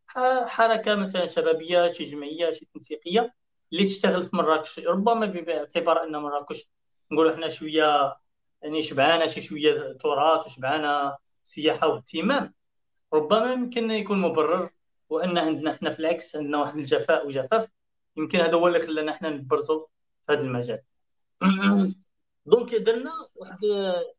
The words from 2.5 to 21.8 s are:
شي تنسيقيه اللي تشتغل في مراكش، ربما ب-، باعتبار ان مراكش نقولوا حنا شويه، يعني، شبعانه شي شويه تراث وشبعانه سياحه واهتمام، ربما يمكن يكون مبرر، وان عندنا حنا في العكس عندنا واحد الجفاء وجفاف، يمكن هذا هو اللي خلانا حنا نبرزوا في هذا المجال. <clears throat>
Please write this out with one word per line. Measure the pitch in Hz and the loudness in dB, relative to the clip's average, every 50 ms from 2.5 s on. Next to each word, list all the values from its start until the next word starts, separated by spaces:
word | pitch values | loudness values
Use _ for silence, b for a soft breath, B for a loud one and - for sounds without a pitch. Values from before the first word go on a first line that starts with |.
شي | 160 - - _ _ | -2 -6 -12 _ _
تنسيقيه | 147 - - 151 - - 170 180 226 247 240 - _ _ _ _ _ _ _ 160 | -20 -12 -12 -12 -10 -6 0 0 0 0 0 -6 _ _ _ _ _ _ _ 0
اللي | 180 202 | 0 0
تشتغل | 190 - - - 190 180 180 - | 0 2 0 0 0 2 0 -2
في | - - | -2 -2
مراكش، | 175 151 156 156 151 156 - - 160 | 0 2 2 2 2 0 -6 -12 -4
ربما | 160 165 180 196 202 233 233 220 214 | -2 0 0 2 2 2 2 2 0
ب-، | 190 175 175 165 | -2 -4 -6 -6
باعتبار | 170 160 151 147 - - 165 160 170 160 165 160 | -4 -4 -4 -6 -4 -4 -2 0 2 0 0 0
ان | 160 156 | -2 -6
مراكش | 147 151 143 143 143 143 - 151 - - _ _ _ _ _ _ _ _ _ | -6 -6 -4 -6 -6 -6 -8 -12 -14 -14 _ _ _ _ _ _ _ _ _
نقولوا | 151 156 160 160 160 | 2 4 4 4 2
حنا | 165 160 151 | 0 -6 -8
شويه، | - - 156 156 151 156 151 151 147 143 139 135 - - _ _ _ _ _ _ _ _ | -8 -8 -8 -2 0 2 4 4 4 4 2 0 -2 -8 _ _ _ _ _ _ _ _
يعني، | - 151 156 156 | -10 -6 -4 -4
شبعانه | 143 - 147 135 139 156 170 165 160 | -4 -2 2 4 4 6 6 4 2
شي | - - 151 | 0 -2 -6
شويه | - - 151 147 147 151 151 151 139 131 131 | -8 -8 -6 2 2 2 2 2 -4 -8 -10
تراث | - - 151 143 139 147 160 160 156 - | -4 -2 -2 0 2 4 4 4 2 0
وشبعانه | 151 127 127 131 135 151 156 151 147 143 143 139 143 139 - _ _ _ _ _ | -6 -10 -6 -4 -2 -2 -2 0 0 0 0 -2 -4 -6 -8 _ _ _ _ _
سياحه | - - 156 147 151 - - 165 | -14 -8 0 0 0 2 2 2
واهتمام، | 151 - - - - - 160 175 226 285 262 196 - - _ _ _ _ _ _ _ _ _ _ _ 156 | 0 0 -2 -6 -8 -6 -2 0 0 0 0 -2 -4 -10 _ _ _ _ _ _ _ _ _ _ _ 0
ربما | 151 151 - 208 220 240 254 254 | 0 4 4 2 2 4 2 0
يمكن | 254 240 - - 233 226 220 | -2 -4 -4 -2 -2 -2 0
يكون | 220 208 190 202 202 190 | -2 -2 -2 0 0 0
مبرر، | 180 160 - 156 147 151 175 185 180 - - _ _ _ _ _ _ _ | 2 2 2 2 2 2 2 0 -2 -6 -10 _ _ _ _ _ _ _
وان | 151 160 180 185 175 | -4 -2 -2 0 0
عندنا | 170 160 160 151 139 156 151 - | 0 0 0 -2 -2 -2 -4 -4
حنا | - 170 147 | -4 -4 -6
في | - 156 | -4 -2
العكس | 160 165 170 165 - - - | -2 -2 -2 -2 -6 -8 -8
عندنا | 151 147 143 147 147 | -8 -4 -2 -2 -2
واحد | 143 139 147 | -2 -2 -4
الجفاء | 151 139 127 151 135 - - 160 143 143 | -8 0 0 0 2 4 2 2 2 0
وجفاف، | 143 135 135 127 - 220 226 185 - _ _ _ _ _ _ _ _ _ | -2 -4 -6 -2 0 0 0 0 -2 _ _ _ _ _ _ _ _ _
يمكن | 156 156 139 202 180 | -8 -4 0 2 2
هذا | 165 165 170 | 4 4 4
هو | 170 175 | 4 4
اللي | 175 170 160 | 4 4 2
خلانا | - 160 156 156 151 156 151 | 0 0 -2 -2 -2 -4 -6
حنا | - 165 156 | -6 -6 -6
نبرزوا | 147 135 131 131 151 143 147 - 156 156 - - _ _ _ _ _ _ _ | -6 -6 -2 0 0 0 2 0 -2 -2 -4 -10 _ _ _ _ _ _ _
في | - 147 | -2 0
هذا | 135 | 0
المجال. | 135 131 123 120 120 120 110 - - _ _ _ _ _ _ _ _ _ _ _ | 0 -2 -4 -4 -4 -6 -8 -8 -10 _ _ _ _ _ _ _ _ _ _ _
<clears throat> | - 190 190 190 202 202 202 196 | 2 2 2 4 2 2 4 4